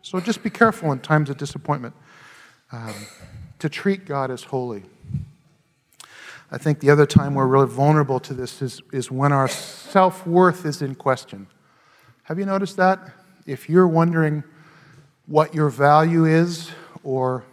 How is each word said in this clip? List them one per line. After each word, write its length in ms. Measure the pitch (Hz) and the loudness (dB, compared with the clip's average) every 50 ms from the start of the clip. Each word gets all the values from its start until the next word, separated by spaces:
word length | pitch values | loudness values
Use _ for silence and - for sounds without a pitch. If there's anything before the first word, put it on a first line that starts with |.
So 180 | _ - - 185 | _ -6 -8 -6
just 240 | 175 233 214 - - | -4 -4 -6 -4 -6
be 60 | 226 | -10
careful 420 | - - 233 220 - - 165 156 | 0 0 0 0 0 -2 -4 -4
in 80 | 139 127 | -4 -4
times 280 | - - 156 151 151 139 | -2 0 0 0 0 -2
of 100 | 139 131 | -6 -8
disappointment, 540 | 143 143 - 147 - - 143 135 120 117 - _ _ _ - - - - - - - _ _ _ _ _ | -10 -12 -12 -12 -6 -6 -6 -6 -6 -14 -16 _ _ _ -20 -20 -20 -20 -20 -20 -20 _ _ _ _ _
um, 240 | - 117 113 110 104 104 107 - - - - - - - - - - _ | -16 -14 -14 -14 -14 -16 -18 -20 -20 -20 -20 -20 -20 -20 -20 -20 -14 _
to 100 | - 151 | -8 -8
treat 360 | - - - 196 196 190 190 | -8 -4 -2 -2 -2 -2 -6
God 260 | - 143 139 135 131 | -8 -6 -6 -4 -6
as 140 | 127 120 - | -8 -10 -10
holy. 400 | - - 131 123 123 110 101 95 - _ _ - - - - - - _ _ _ _ _ _ _ _ _ _ _ _ _ _ - _ - - - - - - _ _ | -6 -6 -6 -6 -6 -10 -12 -14 -18 _ _ -14 -12 -10 -10 -10 -12 _ _ _ _ _ _ _ _ _ _ _ _ _ _ -20 _ -20 -20 -20 -20 -20 -20 _ _
I 60 | - 131 | -16 -6
think 200 | - 156 147 147 | -2 -2 -2 2
the 120 | 143 139 | 4 4
other 160 | 147 151 147 | 6 6 4
time 280 | 143 - 165 139 139 139 | 6 6 4 4 4 -2
we're 140 | 135 135 131 | 0 0 2
really 180 | 131 139 135 | 4 4 2
vulnerable 540 | 120 117 127 139 147 156 151 143 131 131 127 | 2 0 0 2 4 4 2 2 0 -2 -6
to 140 | - - 135 | -6 -8 -10
this 280 | 127 127 120 - - | -10 -10 -12 -10 -10
is, 180 | 139 123 - - _ _ | -10 -10 -10 -14 _ _
is 180 | - 131 120 - | -8 -8 -8 -6
when 220 | 131 131 139 143 | -4 -2 0 0
our 160 | 143 135 135 127 | 2 2 0 0
self-worth 1160 | - - - - - - - - - 196 190 185 185 - - 175 170 180 185 180 170 180 - | -2 -8 -12 -16 -18 -20 -20 0 2 2 2 2 0 -4 -6 0 2 4 4 4 2 -2 -6
is 180 | 156 143 - | -8 -6 -6
in 120 | 147 135 135 | -8 -8 -8
question. 540 | - - 139 131 - - - - 98 98 _ _ _ _ _ _ _ _ _ _ _ _ _ _ _ _ | -4 -2 -2 -2 -2 -6 -18 -18 -20 -20 _ _ _ _ _ _ _ _ _ _ _ _ _ _ _ _
Have 140 | - 165 180 | -10 -8 -6
you 80 | 196 | -4
noticed 300 | 196 190 196 196 190 - | -4 -2 -4 -4 -4 -2
that? 240 | - 185 185 190 190 185 160 - _ _ _ _ _ _ | 2 2 2 2 0 -6 -20 -20 _ _ _ _ _ _
If 240 | - 135 - - - | -12 -12 -10 -6 2
you're 200 | 160 180 185 175 | 4 4 4 6
wondering 560 | 160 165 165 170 165 165 160 151 151 151 143 - _ _ - - _ - _ - - - _ _ _ _ _ | 4 2 2 2 2 0 0 0 -2 -4 -8 -12 _ _ -20 -20 _ -20 _ -20 -20 -20 _ _ _ _ _
what 260 | - 147 151 156 156 | 0 2 2 2 2
your 160 | 170 156 156 147 | 0 0 0 0
value 580 | 117 123 139 143 147 156 160 165 165 165 160 | 2 2 4 6 6 6 6 4 2 2 4
is 440 | 160 160 165 170 175 170 - - - - - - - - - | 4 4 4 2 2 -2 -10 -12 -16 -18 -20 -20 -20 -20 -16
or 420 | - 143 131 131 127 127 127 123 107 - | -10 -6 -4 -2 -2 -2 -4 -4 -8 -14